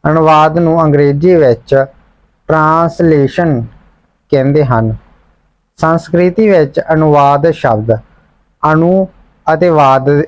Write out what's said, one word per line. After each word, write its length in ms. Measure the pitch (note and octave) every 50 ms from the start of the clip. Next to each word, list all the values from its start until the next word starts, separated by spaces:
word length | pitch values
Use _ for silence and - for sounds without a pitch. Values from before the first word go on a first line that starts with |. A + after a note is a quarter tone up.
| - D3+
ਅਨੁਵਾਦ 480 | D#3 D#3+ D#3+ D#3 D#3 D3+ D#3 D#3 D#3 F3
ਨੂੰ 260 | E3+ D#3+ D#3+ E3+ D#3+
ਅੰਗਰੇਜ਼ੀ 500 | D3+ D3 C#3+ D3 C#3+ C#3+ C#3+ D#3+ F#3 F3+
ਵਿੱਚ 520 | E3 D3 B2+ A#2 A2+ _ - C#3 C3+ C3+ C3+ _ _ _ _ _ _ _ _ _ _ _ -
ਟ੍ਰਾਂਸਲੇਸ਼ਨ 1160 | D#3+ D#3 D#3 D#3 D#3+ E3 E3+ E3 E3 - F3 E3 D#3 C#3+ C#3 C3 - - F3 E3 C#3+ A#2+ A#2 A2+ - _ _ _ _ _ _ _ _ _ _ _
ਕਹਿੰਦੇ 340 | - C#3 C3 C#3 C#3+ D3+ D3
ਹਨ। 320 | B2 B2 A2+ A2 A2+ A2 A2+ _ _ _ _ _ _ _ _ _ _ _ _ _ _ _
ਸੰਸਕ੍ਰਿਤੀ 720 | - - D#3+ E3 E3 E3 - - E3+ F3+ F#3 F3 - A3 G#3
ਵਿੱਚ 320 | G3 E3+ D3+ C#3+ - - - -
ਅਨੁਵਾਦ 580 | D#3+ D#3 D#3 D#3 D3 C#3+ C#3 C#3 C#3+ C#3+ D3+ E3+
ਸ਼ਬਦ 420 | D3+ - - C3 A2+ G#2+ A2 A2+ A2 A2 - _ _ _ _ _ _ _ _ _ _ _ - D3+
ਅਨੁ 340 | D#3 D#3+ E3 F3 F#3 F#3+ F#3+ F#3+ _ _ - _ _ _ _ - D#3+
ਅਤੇ 140 | D3+ F3+ F3+
ਵਾਦ 420 | E3 D3+ C#3+ C3+ - C3+ C3 C#3+ D3 C#3+ D#3+